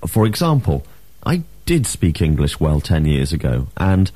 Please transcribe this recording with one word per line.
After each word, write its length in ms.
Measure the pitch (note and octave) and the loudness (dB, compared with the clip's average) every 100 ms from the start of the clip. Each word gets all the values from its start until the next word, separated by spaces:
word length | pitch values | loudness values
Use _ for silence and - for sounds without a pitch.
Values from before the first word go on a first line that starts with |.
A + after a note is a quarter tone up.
| F2 | -4
For 180 | - A2 | 0 0
example, 600 | G#2+ E3+ D3 A#2 C#2+ - - - - - | 2 0 0 0 -2 -4 -16 -20 -12 -4
I 180 | F3 D#3+ - - | -2 -4 -12 -2
did 200 | E3+ B2 | 0 0
speak 360 | - F2+ D#2 | 0 0 2
English 380 | E2 D#2 D2 - | 0 2 0 0
well 220 | D#2 D2+ | 0 0
ten 240 | - E2 D2+ | 0 0 2
years 280 | D2 D2 | 2 0
ago, 340 | D#2+ C2+ B1 C2 - | -2 -2 -2 -4 -2
and 340 | F#2+ F#2+ F#2+ | 0 2 2